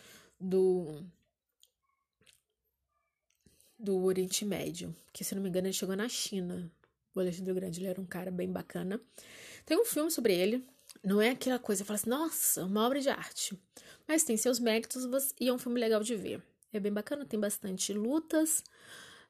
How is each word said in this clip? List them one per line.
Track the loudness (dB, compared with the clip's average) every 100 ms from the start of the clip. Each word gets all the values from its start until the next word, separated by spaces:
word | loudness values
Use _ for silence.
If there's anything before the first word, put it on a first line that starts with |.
| -20 -20 -20 -10
do, | 0 4 6 4 0 -8 -12 -20 _ _ _ _ _ _ _ _ _ _ _ _ _ _ _ _ _ _ _ _ _ _ _ _ _ -8
do | 0 2
Oriente | 4 2 2 0
Médio, | -2 -2 -4 -6 -10 -12 -14
que, | -10
se | -6
não | -4
me | -2
engano, | 0 0
ele |
chegou | -2 -2 -2
na | -2
China. | -4 -4 -4 -4 -6 -10 -14 _ _ _ -2
O |
Alexandre | -2 -2 -2
o | -2
Grande, | -4 -4
ele | -4
era | -4
um | -6
cara | -6 -6
bem | -4 -2
bacana. | -4 -6 -6 -4 -6 -8 -20 -20 -18 -18 -10 0
Tem | 4
um | 4
filme | 2 0
sobre | 2 4 4
ele, | 4 2 -2 _ -20 -6
não | 2 4
é | 4
aquela | 4 0 0
coisa, | 0 -2 -2
fala | -2
assim, | 0
"Nossa, | 0 0 0 0 0 0
uma | 2 2
obra | 2
de | 0
arte", | 0 -4 -6 -6 -8 _ -20 -20 -14 0
mas | 2 2
tem | 2
seus | 2 2
méritos, | 2 2 0 -6 -2
você, | -2 -2 -2
e | 0
é |
um | 0
filme | 0 0
legal | 4 2
de | 2 -2
ver. | -4 -8 -10 _ _
É | -4
bem | -2
bacana, | -2 -2 -6 -4
tem | -2
bastante | -2 -2 -6 -4 -2
lutas, | -2 0 0 2 2 4 2 -4 -18 -20 -20 -20 -20 -16